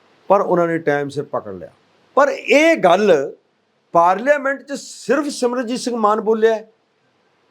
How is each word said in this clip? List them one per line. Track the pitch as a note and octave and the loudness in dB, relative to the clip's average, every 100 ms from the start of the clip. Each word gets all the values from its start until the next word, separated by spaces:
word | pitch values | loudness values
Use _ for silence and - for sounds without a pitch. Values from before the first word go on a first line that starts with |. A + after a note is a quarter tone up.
| _ _ _ | _ _ _
ਪਰ | G3 | 0
ਉਹਨਾਂ | F3+ F3 E3+ | 2 0 0
ਨੇ | E3 | -2
ਟਾਈਮ | E3 C#3+ C#3+ | -2 -2 -4
ਸਿਰ | D3 | -8
ਪਕੜ | C3+ B2 G#2+ | -8 -8 -10
ਲਿਆ। | F#2 D2+ _ _ _ _ - | -14 -16 _ _ _ _ 0
ਪਰ | C#4+ | 0
ਇਹ | - - C4+ D#4+ D#4 | -2 2 4 4 4
ਗੱਲ | F3+ F#3 G#3 D3+ C#3 - _ _ _ _ _ | 4 4 4 2 0 -10 _ _ _ _ _
ਪਾਰਲੀਮੈਂਟ | E3+ F3 F#3+ B3+ D4 C4+ C4+ | 2 2 2 0 0 0 -6
'ਚ | - | -8
ਸਿਰਫ | C#4 - - - C#4+ D4 | -14 -12 -14 -2 -2 -2
ਸਿਮਰਨਜੀਤ | - A#3+ B3 A3+ B3 | -4 -4 -4 -6 -6
ਸਿੰਘ | B3+ A#3 | -6 -2
ਮਾਨ | G#3 G#3+ | 0 0
ਬੋਲਿਆ | G3+ A3+ A3 A3 | -2 0 0 0
ਹੈ, | G#3+ _ _ _ _ _ _ _ _ | -6 _ _ _ _ _ _ _ _